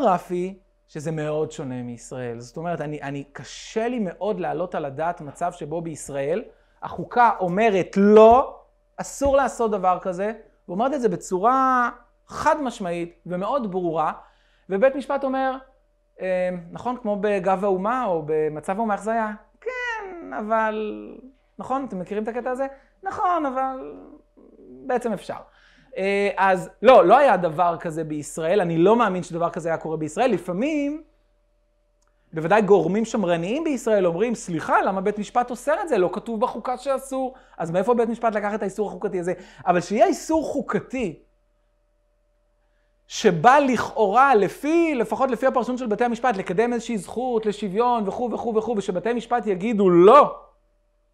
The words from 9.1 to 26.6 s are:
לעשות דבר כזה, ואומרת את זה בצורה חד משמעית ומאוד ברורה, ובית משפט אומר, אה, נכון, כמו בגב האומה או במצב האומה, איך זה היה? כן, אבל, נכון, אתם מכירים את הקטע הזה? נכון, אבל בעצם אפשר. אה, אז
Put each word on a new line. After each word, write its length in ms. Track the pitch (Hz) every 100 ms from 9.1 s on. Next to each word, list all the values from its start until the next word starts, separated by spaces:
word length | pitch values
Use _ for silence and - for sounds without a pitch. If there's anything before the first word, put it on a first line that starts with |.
| - 277 277
לעשות 340 | 247 - 226
דבר 280 | 202 185 175
כזה, 300 | 190 175 202 226 - _ -
ואומרת 260 | 180 262
את 60 | 285
זה 80 | 226
בצורה 840 | 175 - 180 220 262 262 254 240 - _ _ -
חד 300 | - 294 311
משמעית 560 | 262 - 180 170 170 - 170
ומאוד 440 | 180 202 277 214
ברורה, 420 | 185 175 160 160 - - _ _ _ -
ובית 260 | 196 262 277
משפט 280 | - 277
אומר, 320 | 269 262 262 262 - _ _ _ _ -
אה, 300 | 185 185 180 180 170
נכון, 240 | 170 240 247
כמו 140 | 208 202
בגב 440 | 208 202 185 190
האומה 400 | 208 185 196 254
או 180 | 226 165 151
במצב 500 | 156 156 151 156 190
האומה, 180 | 226
איך 80 | 196
זה 100 | 202
היה? 200 | 226 214 208 _ _
כן, 720 | 453 508 494 453 392 349 277 254
אבל, 680 | 214 226 220 214 214 214 208 - 262 _ _ -
נכון, 260 | - 262 262
אתם 100 | 185
מכירים 240 | 175 208
את 60 | 220
הקטע 220 | 240 254
הזה? 160 | 254 269 - _ _
נכון, 440 | 381 403 381 349 285
אבל 480 | 254 262 262 285 277 277 302 _ _ - - - 254 262
בעצם 260 | 247 240
אפשר. 240 | 196 - - - _ _ _ _ -
אה, 340 | 196 202 202 185
אז 340 | 190 185